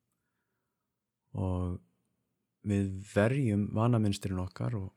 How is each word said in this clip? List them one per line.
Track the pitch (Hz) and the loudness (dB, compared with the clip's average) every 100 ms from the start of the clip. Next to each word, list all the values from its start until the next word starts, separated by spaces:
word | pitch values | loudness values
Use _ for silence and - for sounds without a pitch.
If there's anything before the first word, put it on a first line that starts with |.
| _ _ _ _ _ _ _ _ _ _ _ _ _ 101 | _ _ _ _ _ _ _ _ _ _ _ _ _ -4
og | 95 90 90 90 - _ _ _ _ _ _ _ 104 | -2 -2 -2 -6 -12 _ _ _ _ _ _ _ -2
við | 101 98 95 98 | 0 0 -4 -2
verjum | - 107 135 127 101 104 107 | 2 4 4 2 2 0 2
vanamynstrin | 117 120 107 98 98 92 | 2 4 2 0 -2 -4
okkar | 92 - 120 117 | -6 -6 -6 -4
og | 95 | -8